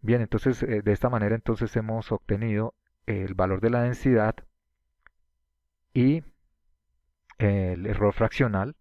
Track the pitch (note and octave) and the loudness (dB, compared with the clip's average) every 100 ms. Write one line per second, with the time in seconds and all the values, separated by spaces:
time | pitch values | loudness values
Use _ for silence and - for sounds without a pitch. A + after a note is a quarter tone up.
0 | G#2 A#2+ A2 A2 C3+ B2 - A2 G#2 G2+ | 2 0 2 0 0 -2 -2 -2 0 2
1 | B2 A#2+ G#2 A2+ - A2+ A2+ A#2+ A2 A2+ | 0 0 0 -2 -2 -2 -2 -2 -4 -6
2 | G#2+ G#2+ - G2+ A2+ G#2 A2+ _ _ _ | -4 -6 -2 -2 0 -2 -2 _ _ _
3 | - G#2 F#2+ F#2+ F#2 F#2+ A2+ A#2+ A#2+ A#2+ | -6 -6 -4 -2 0 2 0 2 0 0
4 | C3+ A#2+ G#2+ - - _ _ _ _ _ | 2 4 4 -2 -10 _ _ _ _ _
5 | - _ _ _ _ _ _ _ _ C3 | -20 _ _ _ _ _ _ _ _ 2
6 | B2+ D#3+ - _ _ _ _ _ _ _ | 2 2 -4 _ _ _ _ _ _ _
7 | _ _ _ - G#2 G2+ F#2 F2+ G2 G2+ | _ _ _ -2 0 2 -2 -4 -4 0
8 | G#2 - A2+ - C3 G2 G#2 D#3 | 2 2 -2 2 0 0 -4 -8